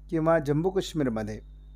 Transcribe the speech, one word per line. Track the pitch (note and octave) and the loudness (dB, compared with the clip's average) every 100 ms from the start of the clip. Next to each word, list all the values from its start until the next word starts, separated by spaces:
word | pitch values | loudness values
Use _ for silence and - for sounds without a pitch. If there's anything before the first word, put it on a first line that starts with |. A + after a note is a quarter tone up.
| - | -4
किंवा | D#3+ D#3+ E3 | 2 4 4
जम्मू | C#3 D3 F#3 | 4 2 2
काश्मीरमध्ये | F#3+ - D#3+ C3 A2 G#2+ G#2+ - - - | 0 -2 0 0 0 -4 -8 -12 -18 -18